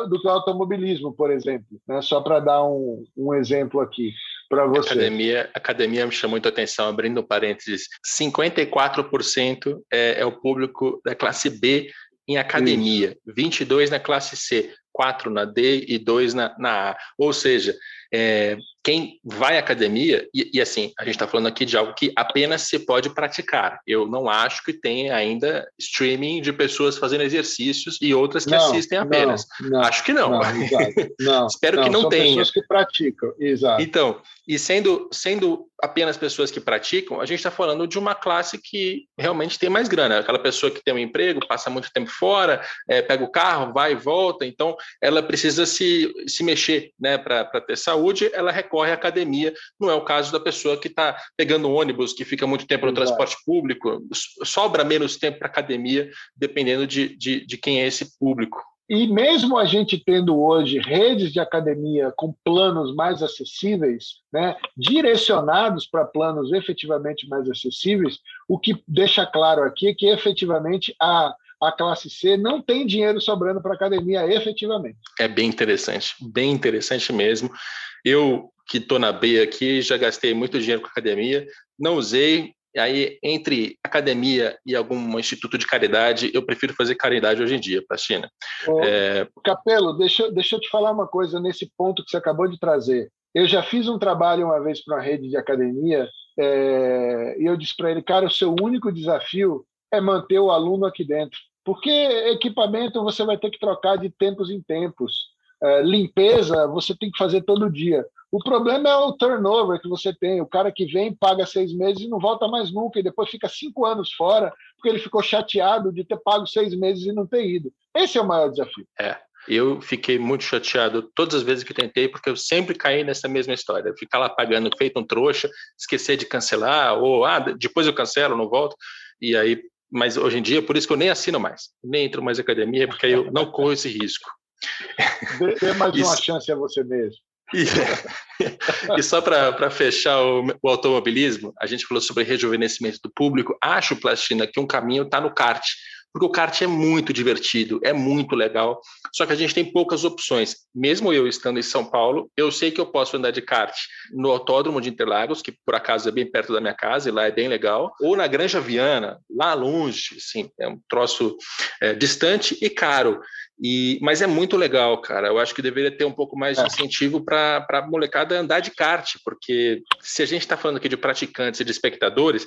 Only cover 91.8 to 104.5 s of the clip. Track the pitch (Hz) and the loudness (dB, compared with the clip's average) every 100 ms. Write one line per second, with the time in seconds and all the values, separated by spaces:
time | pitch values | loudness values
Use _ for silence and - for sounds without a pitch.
91.8 | 185 185 - 175 165 156 185 170 170 147 | -2 -2 -4 -4 -2 0 0 -2 0 0
92.8 | 117 123 110 _ _ 165 180 185 - 233 | 2 0 -2 _ _ 2 4 2 0 -2
93.8 | 226 220 196 175 170 170 165 151 147 151 | -2 0 0 2 2 2 2 0 0 -4
94.8 | - 143 135 147 131 135 - 131 123 127 | -4 -4 -2 -4 -2 -4 0 0 0 0
95.8 | 165 147 123 - - - 143 139 135 131 | 0 0 -2 -6 -12 -2 2 2 2 2
96.8 | 127 127 123 120 117 127 165 175 151 - | 2 2 0 -2 -4 -2 0 0 -4 -4
97.8 | 170 165 156 185 185 - 180 170 214 247 | -2 -2 2 2 2 2 2 2 0 0
98.8 | 226 165 160 147 - 185 196 139 - _ | -2 -4 0 -2 -2 0 0 0 -8 _
99.8 | - 208 196 185 190 190 196 165 170 190 | -2 0 2 0 2 4 4 4 2 0
100.8 | 190 190 143 151 151 - - _ - 190 | -2 -2 -4 -2 -4 -8 -20 _ -6 -4
101.8 | 294 294 277 226 226 226 240 214 208 214 | 2 2 2 2 0 0 -2 0 0 0
102.8 | 240 233 208 - 214 208 214 214 208 185 | -2 -2 -2 -2 -2 -2 -4 -4 -2 0
103.8 | 190 190 185 - 196 196 180 | 0 0 -2 -2 -2 0 -6